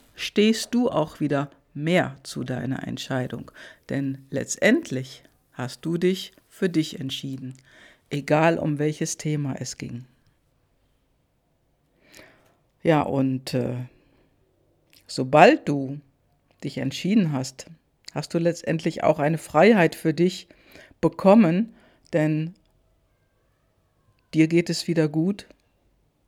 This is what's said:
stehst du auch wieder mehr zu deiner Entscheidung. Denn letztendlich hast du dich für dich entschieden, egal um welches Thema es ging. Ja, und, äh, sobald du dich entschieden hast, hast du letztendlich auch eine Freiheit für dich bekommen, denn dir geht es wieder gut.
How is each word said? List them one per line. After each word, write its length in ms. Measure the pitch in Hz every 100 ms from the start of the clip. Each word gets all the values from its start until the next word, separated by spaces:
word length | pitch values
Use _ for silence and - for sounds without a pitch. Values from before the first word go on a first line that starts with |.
| _ -
stehst 580 | - - 214 220 -
du 160 | 240 247
auch 300 | 160 156 -
wieder 320 | 147 143 147 _ _
mehr 420 | 143 156 180 131 135
zu 200 | - 143
deiner 440 | 127 127 131 131 -
Entscheidung. 640 | 123 - 131 123 - - - - - -
Denn 360 | 131 139 135 -
letztendlich 960 | 131 123 - 202 330 - 131 131 - _ _ _
hast 320 | - 123 - 160
du 120 | 170
dich 360 | 180 185 - _ _
für 200 | - 190
dich 300 | 156 156 -
entschieden, 560 | 135 - 139 135 131 131 _ - - _ -
egal 480 | 143 139 151 165 170
um 220 | 160 147
welches 380 | 151 151 160 -
Thema 380 | 156 151 143 135
es 180 | 127 -
ging. 280 | 135 120 127 _ _ _ _ _ _ _ _ _ _ _ _ _ _ _ _ _ _ _ _ - - _ _ _ _ _
Ja, 200 | 170 151
und, 520 | - 135 135 131 -
äh, 320 | 131 123 123 123 _ _ _ _ _ _ _ _ _ _ _ -
sobald 600 | - 131 151 208 311 -
du 320 | 143 131 147 - _ _ _ _ _
dich 140 | 143 -
entschieden 560 | 135 - 175 220 165
hast, 320 | 127 131 - - 165 _ _ -
hast 200 | 147 -
du 60 | 165
letztendlich 640 | 170 170 - 160 170 -
auch 160 | - 160
eine 180 | 147 160
Freiheit 580 | - 151 202 214 160 -
für 180 | 160
dich 340 | 151 180 185 - _ _ - - _
bekommen, 720 | 160 - 190 220 175 175 226 - _ _ _
denn 420 | 165 156 156 160 - _ _ _ _ _ _ _ _ _ _ _ _ _ _ _ _ _ 156
dir 120 | 156
geht 220 | 170 170
es 180 | 165 -
wieder 200 | 165 156
gut. 400 | 156 175 202 - _ _ _ _ _ _ _